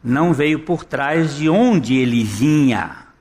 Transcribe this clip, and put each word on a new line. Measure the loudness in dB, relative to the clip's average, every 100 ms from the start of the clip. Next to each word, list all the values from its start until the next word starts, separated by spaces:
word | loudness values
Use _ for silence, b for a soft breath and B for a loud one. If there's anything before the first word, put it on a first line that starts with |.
não | -2 -2 0
veio | 0 0 -2
por | -2 -6
trás | -6 -6 -2 -2 -2 -2
de | 0
onde | 2 4 2 2 0
ele | 2 0
vinha | -2 0 2 2 2 0 -4 -12 -20 _